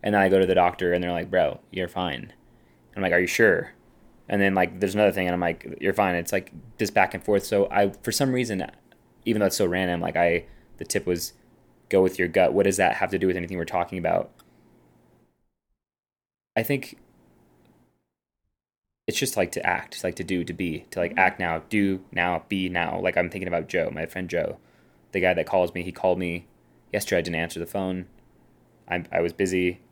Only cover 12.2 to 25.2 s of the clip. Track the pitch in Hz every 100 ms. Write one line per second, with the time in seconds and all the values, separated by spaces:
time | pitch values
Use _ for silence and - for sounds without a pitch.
12.2 | 90 87 87 87 98 95 92 - 92 95
13.2 | 92 90 87 92 82 92 87 92 82 87
14.2 | - _ - _ _ _ _ _ _ _
15.2 | _ _ _ _ _ _ _ _ _ _
16.2 | _ _ _ - 113 139 - - _ _
17.2 | _ _ _ _ _ _ _ _ _ _
18.2 | _ _ _ _ _ _ _ _ - -
19.2 | 131 - 90 - 87 87 - - 92 87
20.2 | 85 92 85 85 90 78 - - 87 82
21.2 | 92 - 90 80 - 110 98 95 - 87
22.2 | 87 85 - 98 92 87 85 87 92 90
23.2 | 87 92 92 85 78 92 80 78 82 92
24.2 | 90 85 78 - _ _ _ _ _ 98